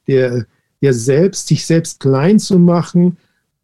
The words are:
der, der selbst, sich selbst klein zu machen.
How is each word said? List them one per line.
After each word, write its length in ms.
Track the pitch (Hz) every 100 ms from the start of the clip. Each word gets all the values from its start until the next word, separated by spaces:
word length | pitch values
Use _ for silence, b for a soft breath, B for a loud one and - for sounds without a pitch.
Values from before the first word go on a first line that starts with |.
| -
der, 400 | 135 127 123 110 _ _ -
der 100 | 139
selbst, 520 | 120 117 139 196 - -
sich 160 | 156
selbst 360 | - 165 165 -
klein 380 | 139 131 160 214
zu 200 | - 185
machen. 580 | 175 170 165 175 175 175 b b b b